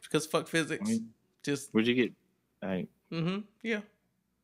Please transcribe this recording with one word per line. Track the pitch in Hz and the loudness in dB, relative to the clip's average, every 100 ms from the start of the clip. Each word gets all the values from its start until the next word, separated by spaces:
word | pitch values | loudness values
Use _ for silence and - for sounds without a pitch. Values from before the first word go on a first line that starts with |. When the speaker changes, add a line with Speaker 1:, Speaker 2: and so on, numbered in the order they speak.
Speaker 1:
because | - 156 156 | -2 -2 0
fuck | 165 156 | -2 0
physics. | 165 143 156 107 | 0 0 -2 0
Speaker 2:
I | |
mean, | 113 113 - _ _ | 0 -2 -16 _ _
Speaker 1:
Just | - 139 - | -4 -4 0
Speaker 2:
where'd | 110 117 | 2 4
you | |
get, | 127 107 - _ _ _ _ | 4 2 -2 _ _ _ _
like | 95 92 - _ - | -4 -4 -4 _ -8
Speaker 1:
Mm-hmm. | 165 165 196 220 _ | -4 -2 -2 -8 _
Yeah. | 226 214 208 _ _ _ _ _ | -4 -4 -6 _ _ _ _ _